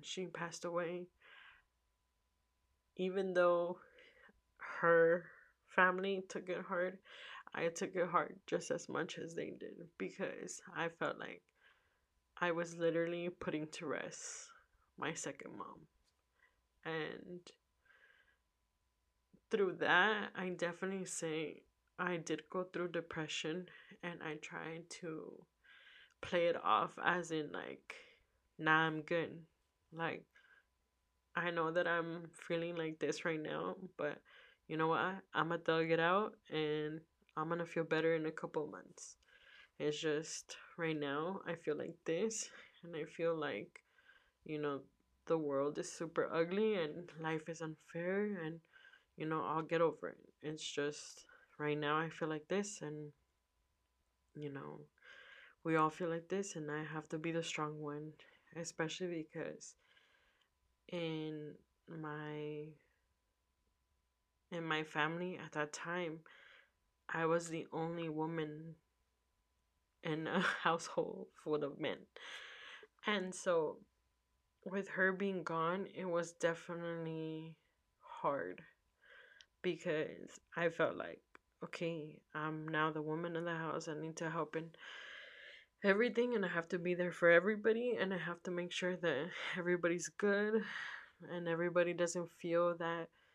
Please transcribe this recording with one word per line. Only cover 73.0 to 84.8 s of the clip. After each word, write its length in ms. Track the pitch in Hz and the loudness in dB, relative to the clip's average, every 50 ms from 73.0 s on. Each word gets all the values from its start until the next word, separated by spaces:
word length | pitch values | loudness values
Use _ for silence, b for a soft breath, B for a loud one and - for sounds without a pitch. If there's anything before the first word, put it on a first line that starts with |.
| - | -2
And 280 | 220 208 196 185 185 185 | 0 0 0 0 -2 -6
so 440 | - - 185 175 165 151 151 - - - _ _ _ _ _ _ _ _ _ _ _ _ _ _ _ - | -2 2 4 4 4 4 2 -2 -6 -12 _ _ _ _ _ _ _ _ _ _ _ _ _ _ _ -10
with 240 | 185 180 202 185 - | -4 -4 -4 -4 -2
her 220 | - 185 185 190 | 2 4 4 4
being 320 | 190 185 202 196 190 180 156 | 4 4 0 0 0 0 -2
gone, 440 | - 165 165 160 165 180 196 190 - - | 0 0 2 2 2 2 0 -2 -6 -6
it 100 | - 185 | -6 -4
was 280 | 180 170 170 170 170 - | 0 0 0 0 -2 -2
definitely 1200 | - - 165 165 165 - - 170 170 170 170 170 165 165 160 160 160 160 160 160 156 160 165 160 _ _ _ _ _ _ _ _ _ | 2 2 2 2 2 -4 -8 -6 -6 -4 -4 -4 -4 -4 -4 -4 -4 -4 -4 -6 -8 -8 -12 -14 _ _ _ _ _ _ _ _ _
hard, 600 | - - - - - 156 139 135 - 90 92 - - - - _ _ _ _ B B B B B B B B B B B B _ | -18 -16 -8 -2 0 0 0 0 -2 -4 -6 -10 -14 -20 -20 _ _ _ _ B B B B B B B B B B B B _
because 800 | - 180 170 160 - 175 151 156 151 80 85 - - - - - _ - - | -2 -2 -2 -2 0 0 0 0 0 -2 -4 -10 -12 -14 -16 -18 _ -8 -2
I 140 | 170 170 165 | 2 2 2
felt 260 | 165 - 160 - 80 - | 4 4 2 2 2 -2
like, 240 | - 82 - - _ _ - - _ _ _ - 175 | -4 -6 -8 -12 _ _ -20 -20 _ _ _ -12 -12
"Okay, 560 | 170 - - 175 165 170 156 147 151 151 - _ _ - | -8 -6 -4 -2 -2 -2 -4 -6 -10 -12 -16 _ _ -6
I'm 340 | 151 151 156 156 156 156 160 | -4 -2 -2 -2 -2 -4 0
now 240 | 156 156 156 160 | 2 4 4 4
the 100 | 156 156 | 2 0
woman 340 | 151 156 156 165 175 170 165 | -2 -2 -2 -2 -2 -2 -2
of 100 | 165 170 | -2 -2
the 100 | 170 165 | -2 -2
house. 320 | 165 165 156 147 160 160 165 | -2 -2 -2 -2 -2 -2 -4
I 60 | 151 | -6
need 220 | 151 160 160 156 - | -6 -6 -6 -6 -4
to 120 | 170 160 | -4 -2
help 260 | 160 165 151 151 - | 0 -2 -2 -2 -2
in 160 | 160 165 165 - B | -4 -6 -6 -12 B